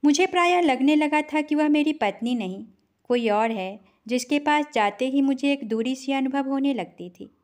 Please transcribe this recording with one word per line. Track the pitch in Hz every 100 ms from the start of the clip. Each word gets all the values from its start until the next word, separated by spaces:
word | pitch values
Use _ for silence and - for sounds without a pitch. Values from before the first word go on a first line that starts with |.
| 294
मुझे | 294 370
प्रायः | 359 349 359
लगने | 339 254 269 302
लगा | 302 302
था | 302 311
कि | 302 302
वह | 302
मेरी | 302 294
पत्नी | 311 - 294 233 247
नहीं, | 185 190 220 _ _ _
कोई | _ 247 226
और | 208 226
है, | 220 190 208 _ _ -
जिसके | 247 247 294
पास | 294 294 294
जाते | 240 202 208 262
ही | 277
मुझे | 277 262 285
एक | 277 226
दूरी | 220 226 262
सी | -
अनुभव | 269 262 277 269
होने | 269 277
लगती | 247 175 - 175
थी। | _ - _